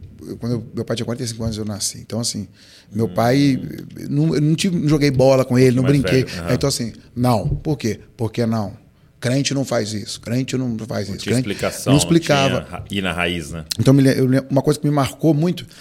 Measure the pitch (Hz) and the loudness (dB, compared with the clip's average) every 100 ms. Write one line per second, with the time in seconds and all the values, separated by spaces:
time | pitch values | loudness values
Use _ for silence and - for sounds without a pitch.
0 | - - - 98 117 120 110 110 113 113 | -20 -18 -14 -8 -4 -4 -6 -8 -6 -4
1 | 110 123 117 110 113 107 107 101 - 113 | -4 -6 -6 -6 -6 -6 -6 -6 -8 -8
2 | - 110 - 113 92 - - - - 107 | -8 -6 -4 -6 -10 -16 -20 -20 -10 -2
3 | 110 90 120 139 143 127 - - - - | -2 2 2 4 4 2 -4 -12 -14 -14
4 | - 143 160 151 151 160 202 175 147 151 | -4 0 2 2 2 2 0 0 2 2
5 | 143 127 135 131 127 123 131 123 131 143 | 2 4 6 6 4 6 6 6 4 2
6 | 92 131 117 92 85 127 139 - 113 - | 4 2 0 -6 -2 0 0 -2 -6 -10
7 | - 120 123 113 139 - 156 147 113 98 | -14 -2 2 2 0 -4 -4 -2 -2 -4
8 | - - 110 - 113 113 98 - - _ | -10 -6 -6 -2 0 0 -4 -8 -20 _
9 | _ _ 120 139 135 139 127 120 104 107 | _ _ -2 0 0 -2 -2 -2 -2 -6
10 | 104 - - 127 131 131 127 107 110 107 | -8 -12 -4 -4 -2 -4 -4 -6 -6 -6
11 | 98 92 - 120 117 95 98 - - 147 | -6 -8 -2 0 0 -2 -4 -2 2 2
12 | - 170 160 143 135 87 - 90 - 98 | 4 2 4 2 2 0 -4 -12 -6 -4
13 | 92 85 87 87 73 82 78 - 120 139 | -2 0 -2 -2 -6 -10 -10 0 4 6
14 | 135 123 127 131 - 135 151 147 147 147 | 6 4 2 0 0 0 0 0 0 0
15 | 131 - 156 147 175 - 117 - | -2 0 2 2 0 -2 -10 -20